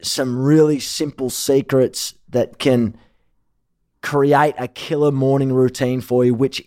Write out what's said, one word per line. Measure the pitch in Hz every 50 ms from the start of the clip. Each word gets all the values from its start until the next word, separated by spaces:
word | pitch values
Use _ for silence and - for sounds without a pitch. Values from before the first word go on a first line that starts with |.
some | - - - - 135 127 120
really | 127 131 143 151 156 151 151 151 131
simple | - - - - 156 147 - - 131 123
secrets | - - - - 135 135 143 - 139 131 127 - - - - - - _ _
that | - - 120 117 - - -
can | - 143 127 120 117 101 - - _ _ _ _ _ _ _ _ _ _ _ _ _ _ _ _ _ _ _ _
create | - - 147 143 139 143 143 139 151 151 135
a | - 123
killer | 123 - - - - 160 147 147 147
morning | 139 135 131 135 139 139 135 131 127
routine | 131 127 127 131 - 135 123 127 127
for | 120 - 123 123 123
you, | 123 120
which | 113 139 135 - - -